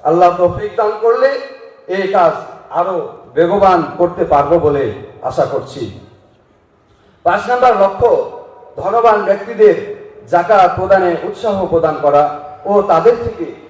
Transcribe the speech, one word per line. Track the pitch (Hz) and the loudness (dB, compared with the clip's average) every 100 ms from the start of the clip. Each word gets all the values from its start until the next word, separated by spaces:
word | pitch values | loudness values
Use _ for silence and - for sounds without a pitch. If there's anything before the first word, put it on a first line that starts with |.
আল্লাহ | 147 170 180 175 | 0 4 4 4
তৌফিক | 175 - 208 - | -2 -2 -6 -2
দান | 214 214 | -2 0
করলে | 226 233 269 - - - - - - | 0 2 0 -2 -10 -18 -20 -20 -8
এই | 185 190 | -6 -2
কাজ | 196 165 - - - - | 2 2 0 -12 -20 -10
আরো | 156 180 175 - - - | -6 -4 -4 -8 -14 -8
বেগবান | 147 170 202 196 175 151 - | 0 0 4 4 2 0 -2
করতে | 170 170 175 | -2 -2 0
পারবো | 147 147 170 | 0 2 2
বলে | 147 139 113 98 - - | 2 0 -4 -6 -14 -12
আশা | 131 - 135 | -8 -4 -2
করছি। | - - - 110 92 - _ _ _ _ _ _ _ _ _ _ _ | -4 -8 -12 -12 -12 -20 _ _ _ _ _ _ _ _ _ _ _
পাঁচ | - 202 - | -2 -2 -2
নাম্বার | 247 254 202 | 2 4 4
লক্ষ্য, | 196 196 240 156 - - - - - - | 2 2 2 2 -2 -10 -20 -20 -18 -8
ধনবান | 165 226 226 208 190 | -2 2 4 2 0
ব্যক্তিদের | 202 - 214 208 - - - - - - | -2 -4 4 4 4 -4 -14 -16 -20 -2
যাকাত | 170 175 208 180 180 | -2 2 4 4 2
প্রদানে | 190 190 180 165 | 2 2 2 -2
উৎসাহ | 175 208 233 196 175 | -6 -6 -4 -4 -2
প্রদান | 165 160 147 | 0 0 0
করা | 147 147 147 - - - 190 | 2 2 2 -2 -14 -14 0
ও | 202 | 0
তাদের | 196 165 220 233 | 2 4 4 2
থেকে | 240 - 160 - - | -4 -8 -12 -12 -20